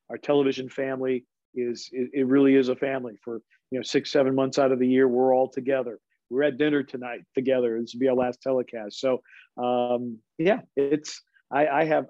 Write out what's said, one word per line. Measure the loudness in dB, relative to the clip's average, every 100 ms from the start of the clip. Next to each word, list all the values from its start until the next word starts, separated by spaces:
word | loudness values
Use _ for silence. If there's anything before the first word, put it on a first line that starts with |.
| -16
Our | -10
television | 0 2 2 0 -6
family | -6 -6 -4 -2 -4 -6 _ _
is, | -6 -6 -6 -8
it, | -6 -4
it | -2 2
really | 4 6
is | 6 4
a | 0
family. | -2 -4 -8 -12
For, | -12 -12 -14 _ -10
you | -8
know, |
six, | -2 -2 0
seven | 2 2
months | 2 0 2
out | 2
of | 2
the | 2
year, | 4 4
we're | 4 4
all | 4 0
together. | -4 -4 -2 -4 -10 _ _ -8
We're | -2
at | 0 2
dinner | 0 0
tonight | -2 -8 -10 -12 -8
together. | -4 0 2 2 -2
This | -4
will | -2
be | 2
our |
last | 2 0 -2
telecast. | -2 -2 -2 -8 -12 -4
So, | -2 -2 _ -20 _ -6
um, | -2 0 0 -2 -4 -12 _ -4
yeah, | 0 0 -4 -2
it's, | 0 -2 -4 -18 _ _ -6
I, | 0 2
I | 2 2
have, | 0 -2